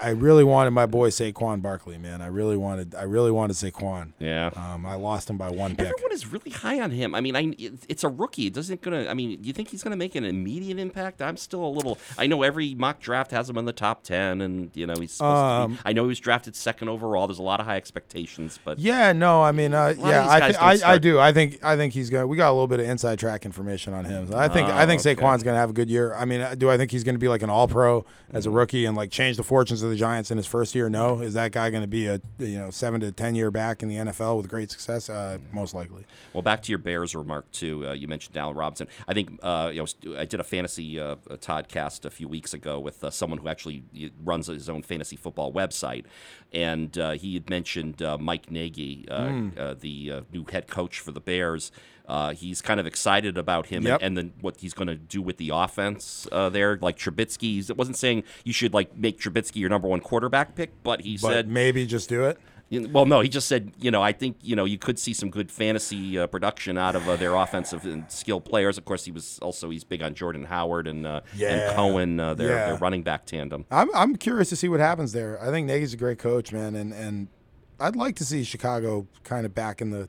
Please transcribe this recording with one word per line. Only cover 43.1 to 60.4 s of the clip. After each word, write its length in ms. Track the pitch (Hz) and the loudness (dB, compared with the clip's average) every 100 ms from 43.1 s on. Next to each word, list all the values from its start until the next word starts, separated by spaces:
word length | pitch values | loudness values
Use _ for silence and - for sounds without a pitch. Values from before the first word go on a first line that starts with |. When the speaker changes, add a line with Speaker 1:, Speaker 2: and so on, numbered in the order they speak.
| - 85 80 | -6 -6 -6
Speaker 2:
who 80 | 80 | -8
actually 360 | 80 80 71 60 - | -8 -10 -12 -16 -14
y-, 160 | 76 69 | -14 -8
runs 240 | 80 85 78 | -4 -4 -4
his 220 | 76 69 | -10 -10
own 140 | 78 | -10
fantasy 320 | - 85 76 73 | -8 -10 -10 -12
football 360 | 85 78 71 | -10 -8 -6
website. 520 | 80 95 - 64 62 - - - - _ | -2 -4 -4 -8 -8 -14 -20 -20 -20 _
And, 460 | 85 82 80 78 87 | -2 -2 -2 -4 -4
uh, 140 | 80 | -4
he 240 | 76 95 90 | -4 -6 -8
had 140 | 78 | -4
mentioned, 520 | 90 82 87 78 73 | -6 -4 -6 -6 -6
uh, 160 | 80 76 | -6 -4
Mike 320 | 78 85 - | -4 -6 -6
Nagy, 540 | 82 85 78 69 69 - | -8 -8 -8 -10 -12 -8
uh, 100 | 67 131 | -6 -4
Speaker 1:
Mm. 300 | 131 104 87 | -4 -6 -6
Speaker 2:
uh, 160 | 69 69 | -8 -8
the, 320 | 78 71 71 | -10 -10 -10
uh, 100 | 69 62 | -10 -10
new 120 | 87 76 | -12 -8
head 160 | 92 - | -8 -6
coach 320 | - 87 - | -8 -8 -10
for 120 | - | -14
the 100 | 73 | -12
Bears. 500 | 92 90 87 80 - - - _ - | -4 -2 -2 -4 -8 -16 -20 _ -6
Uh, 240 | 73 76 | -4 -4
he's 260 | 78 90 90 | -6 -8 -6
kind 200 | - 104 | -2 -2
of 80 | 80 | -2
excited 500 | - 104 101 104 90 | -2 2 2 0 -4
about 300 | 85 85 80 | -2 -2 -2
him 160 | 90 | -2
Speaker 1:
Yep. 160 | 110 135 | 0 0
Speaker 2:
and, 20 | |
and 140 | 95 90 | 0 -4
then 160 | 87 - | -6 -8
what 160 | 98 - | -10 -8
he's 160 | 92 | -12
gonna 220 | - 90 80 | -6 -6 -6
do 260 | 80 98 | -8 -6
with 160 | 90 - | -6 -6
the 120 | 78 | -2
offense, 720 | 80 90 - 101 104 - - - | 0 0 -2 -4 -4 -10 -14 -4
uh, 180 | 90 95 | 0 0
there. 260 | 101 101 98 | 2 2 2
Like 160 | 87 85 | -2 -2
Trubisky, 640 | - 78 110 - 113 101 | -4 -2 -4 -4 -2 -2
he 100 | 92 | -4
wasn't 240 | 113 127 127 | -4 -4 0
saying 260 | 127 113 - - | 0 0 -2 -10
you 80 | 120 | -6
should, 220 | 117 117 | 0 2
like, 240 | 101 92 - | 2 0 0
make 220 | 110 - | -2 -2
Trubisky 380 | 101 110 - 107 | -2 -2 -2 -2
your 120 | 92 | 0
number 180 | 101 92 | 2 2
one 120 | 90 | -2
quarterback 560 | - 117 123 135 | 0 -2 2 0